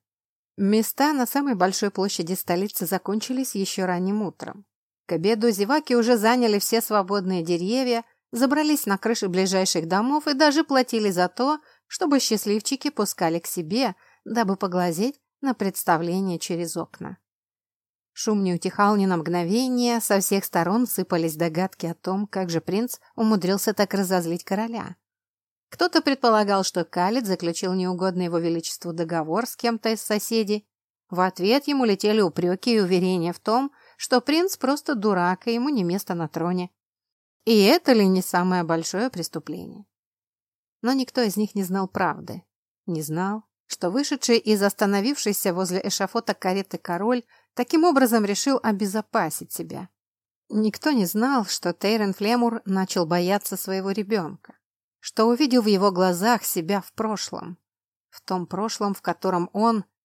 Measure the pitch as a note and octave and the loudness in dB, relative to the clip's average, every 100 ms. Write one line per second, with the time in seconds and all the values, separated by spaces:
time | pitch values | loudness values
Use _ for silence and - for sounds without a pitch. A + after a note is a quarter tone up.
0 | _ _ _ _ _ - G3 G#3+ G#3+ - | _ _ _ _ _ -2 2 2 2 0
1 | C#4+ C#4+ A#3+ C#4+ C#4+ G3+ F#3 F#3 G3+ - | 2 2 0 0 0 2 0 0 -2 -2
2 | G3 - E3+ F#3 - F3+ G#3 - E3+ F#3+ | -2 -2 -4 -4 -2 -2 -2 -6 -4 -4
3 | - G#3+ - B3+ C4 G3 F#3+ - F#3 F3 | -4 -4 -4 -4 -4 -4 -4 -4 -2 -2
4 | F#3 G#3+ G3 - D#3+ G#3 - _ _ _ | -2 -2 -4 -8 -14 -14 -20 _ _ _
5 | - E3 F#3 A3+ A#3 F#3+ G3+ C#4+ - A#3+ | -6 -2 2 2 2 2 0 0 2 2
6 | A3+ A#3+ A3 B3 A#3 G3+ - A3+ - G#3+ | 4 4 4 4 4 2 0 -2 0 0
7 | F#3 G3+ F#3 F#3 E3 E3+ F#3 B3 B3 A3+ | 0 -2 0 -2 0 -2 0 0 0 -2
8 | - _ _ A#3 C4 C#4+ D4+ D4 G#3 G3 | -4 _ _ 0 2 2 2 0 0 -2
9 | A3+ A#3 G3 F3+ F#3+ F#3+ F#3 F3 E3 F#3 | 0 -2 0 0 0 0 0 -2 0 0
10 | B3 D4 D4+ C#4 D4+ C#4+ D#4+ C4+ B3+ A3+ | 2 0 0 2 4 4 2 2 2 0
11 | G#3 F3 F3+ - C4 D4+ - _ _ - | 0 2 0 0 -2 -2 -6 _ _ -4
12 | F4 C#4 - G#3+ G#3 G#3 - C4+ D4 - | 0 2 2 0 0 -2 -2 -4 -4 -2
13 | G3+ - E3+ E3+ - - D#3 A3 B3 F3+ | -4 0 0 0 -4 -8 -4 0 0 -2
14 | _ _ - A3 G3+ G3 G3 F3+ F3+ D#3+ | _ _ -6 -2 0 0 -2 0 0 0
15 | A#3+ - _ _ C4+ B3 G3 - - E3 | -2 -4 _ _ -4 -2 -2 -2 0 0
16 | E3+ F#3 G3 E3 - E3+ E3+ E3 E3 - | 0 -2 -2 -4 -4 -4 -4 -6 -10 -12
17 | - - _ _ _ _ _ _ _ _ | -16 -16 _ _ _ _ _ _ _ _
18 | _ - - G#3 F#3+ F3 - - G3+ G#3 | _ -8 -2 0 0 0 -2 2 4 4
19 | F#3+ F3 D#3 F3 G3 A3 C4 B3 A#3+ A#3 | 2 2 0 -2 0 0 0 0 0 0
20 | - G3 F#3 G3 - F3 E3+ A3 B3 - | 2 0 2 0 0 0 2 2 0 -2
21 | F3+ F3 E3 D#3 E3+ E3+ F#3 - E3 E3+ | -2 0 0 -2 -2 0 -4 -4 -8 -6
22 | - F#3+ G#3 F#3+ F3+ E3 E3 F#3+ B3 - | -4 -4 -4 -4 -4 -4 -2 -2 -2 -6
23 | _ - A3 G#3+ F3+ D4 A3+ G#3 G3+ G3 | _ -2 2 2 2 0 0 0 0 0
24 | F#3 F#3 E3 F3 - G3 A3+ A3+ F#3+ F3+ | 0 0 0 -4 -4 -4 -4 -8 -12 -16
25 | _ _ _ _ _ _ _ - F4 D#4+ | _ _ _ _ _ _ _ -4 0 2
26 | D4+ C4+ A#3+ G#3+ G3+ G3 F#3 F3+ E3+ F3+ | 2 2 4 4 4 2 0 -2 -4 0
27 | F3+ B3 G#3+ F3+ E3+ E3 F#3 F#3 F#3 F3+ | 0 0 -2 -2 -2 -4 -2 -2 -2 -2
28 | F#3+ F3+ F3 E3+ E3+ E3 D#3+ - F3 E3 | -2 -2 -2 0 0 -2 -4 -8 -8 -6
29 | E3 E3+ D#3 F#3 A#3+ - A#3+ A3+ A3+ A3 | -4 -4 -2 -2 -4 -4 -4 -2 -2 -4
30 | - G#3+ - A3+ G3+ G#3 - _ _ _ | -2 -4 0 -2 0 -2 -6 _ _ _
31 | _ F3 F#3 - F#3+ C#4 C#4+ C#4 A#3 G3 | _ 0 0 0 2 2 2 0 2 2
32 | G#3 G#3+ F#3 D#3+ F3 F#3 B3 A3 F#3 F3+ | 2 2 2 2 0 0 2 2 4 2
33 | F#3 F#3 E3+ - - A#3 C#4 - _ - | 2 0 -2 -4 -2 0 -2 -6 _ -14
34 | - B3 B3 D#4 F#4+ - C4 C#4+ - B3+ | 0 0 2 2 0 0 -2 -2 -2 -2
35 | G#3 F#3 F3 F#3 - A#3 C4+ C4+ E3+ F#3+ | 0 2 2 0 -2 -2 0 0 0 -2
36 | - F3 D#3 D#3+ E3+ F3+ F3+ _ _ _ | -4 -4 -4 -4 -2 -2 -4 _ _ _
37 | _ _ _ _ - A3 G3 E4+ - A#3 | _ _ _ _ 2 6 6 6 4 4
38 | G3 F#3 - F3+ F#3 F3+ E3+ E3 E3 F#3 | 4 2 0 0 0 0 0 -2 -2 -4
39 | B3+ F3+ D#3+ E3 D3+ E3+ - - - _ | -4 -6 -8 -10 -10 -12 -12 -18 -20 _
40 | _ _ _ _ _ _ _ _ A3+ C4+ | _ _ _ _ _ _ _ _ -2 0
41 | B3 - A3 G3+ G#3+ G3+ F#3 F#3+ F#3+ - | -2 0 0 0 -2 -2 -2 -2 -2 -2
42 | F3 D3+ E3 - - _ _ _ - D#3+ | -2 -2 -10 -14 -16 _ _ _ -8 -6
43 | D3+ D#3+ F#3+ G#3+ - _ - - F3 A3+ | -4 -4 -4 -4 -10 _ -16 -6 -2 -2
44 | C#4+ C#4+ - A#3 G#3+ G#3 G3+ - G3+ G3+ | -2 -2 2 2 2 2 2 2 0 2
45 | A3 C#4+ G#3+ G3+ G3 F3 F#3 G3 G3+ - | 0 -2 -2 -2 0 0 -2 -2 -2 -4
46 | G3 A3+ A3 G3 F#3 F#3+ F#3+ E3+ - F3 | -2 -2 -4 -2 -2 -2 -4 -8 -6 -2
47 | G#3+ B3 - _ _ - B3 D#4+ F4 C#4 | 0 -2 -4 _ _ -6 0 4 4 6
48 | B3+ A3+ G3+ G3+ - - A3+ G3 G3+ G#3+ | 4 4 2 0 0 0 0 0 -2 -4
49 | - A3+ E3 - E3+ - E3 D3 F#3 _ | -4 -2 -2 -4 -10 -10 -10 -12 -14 _
50 | _ _ _ _ - G#3+ G#3+ - D#4 C4+ | _ _ _ _ -6 -2 0 0 0 2
51 | F3+ G#3 B3+ C4+ F#3+ - F3 E3+ G3 A3 | 2 0 0 0 -2 -4 -4 -2 0 0
52 | G3+ F#3+ G3+ B3 A#3 A#3 - F#3+ F#3+ F#3+ | 0 -2 0 2 0 -2 -2 -2 0 0
53 | E3 F3 F3 G3+ - F#3+ - F#3+ G3 G3 | 0 2 2 0 -2 -8 -6 -4 -2 -4
54 | G3 G#3+ D#3+ D#3+ - _ _ _ _ _ | -2 -2 -2 -10 -18 _ _ _ _ _
55 | - - A3 A#3+ D4 B3 G#3+ F#3+ G3+ F3+ | -6 2 2 4 4 4 4 4 4 4
56 | F#3 F3 G#3+ A#3 - F#3 E3 G3+ - - | 2 2 2 2 0 -4 -2 -2 -4 -6
57 | A3 G3+ - F#3 E3+ F3+ _ _ _ _ | -4 -4 -6 -10 -12 -16 _ _ _ _
58 | _ - - F#3 E3 F#3 A3 - G3+ G3 | _ -18 -4 -4 -2 -4 -4 -2 -2 -2
59 | - F3 F#3 F3+ F3+ G3 A3+ A3+ - _ | -4 -4 0 0 -2 0 2 2 -4 _